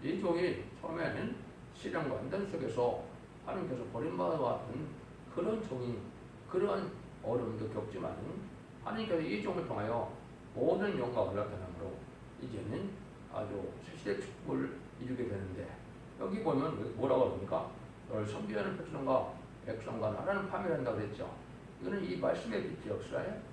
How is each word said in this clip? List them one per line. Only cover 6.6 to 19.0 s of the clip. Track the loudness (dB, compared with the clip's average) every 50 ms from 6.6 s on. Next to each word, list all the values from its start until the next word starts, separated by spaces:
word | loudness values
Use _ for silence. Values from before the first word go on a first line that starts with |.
| 6 6 4 4 0 -2 -4 -8 -10 -12 -12 -6 -2
어려움도 | 2 2 4 2 2 0 -2 -2 -2
겪지만은 | -2 -2 -2 -2 -4 -2 -2 -2 -2 -4 -4 -6 -4 -6 -6 -8 -10 -12 -14 -14 -14 -8 -6
하나님께서 | -2 0 0 2 4 4 4
이 | 4 4 2 2 2
종을 | 2 2 2 0 0
통하여 | 0 0 2 2 2 2 2 0 -4 -8 -12 -12 -14 -14 -14 -8 2
모든 | 4 6 6 6 6 6 4 4 4
영광을 | 2 2 4 4 4 4 4
나타내므로 | 2 0 0 -2 -4 -6 -6 -6 -4 -4 -4 -4 -6 -10 -12 -14 -14 -14 -14 -10 -8
이제는 | -6 -4 -4 -4 -2 -2 -2 0 -2 -2 -4 -6 -10 -12 -14 -14 -12 -6
아주 | -4 -4 -2 -2 -2 -2 -4 -4 -6 -8 -10
새시대 | -10 -10 -6 -2 0 0 0
축복을 | -2 -6 -8 -8 -4 0 0 2 2 0 -2 -6 -10 -12 -10 -8
이루게 | -4 -4 -2 0 0 0
되는데, | 0 -2 -2 -4 -4 -4 -6 -6 -6 -10 -12 -12 -14 -14 -14 -14 -8 -4
여기 | -2 0 0 2
보면 | 4 4 4 6 4 4 2 0 -2 -2 -2 2
뭐라고 | 4 6 8 8 8 6
합니까? | 4 0 0 0 0 0 0 0 -6 -10 -12 -12 -12 -14 -8 -2
"너를 | 0 0 0
섬기지 | 0 0 -2 -2 0 0 0
않은 | 2 0 0 -2
백성과, | -4 -4 -4 -2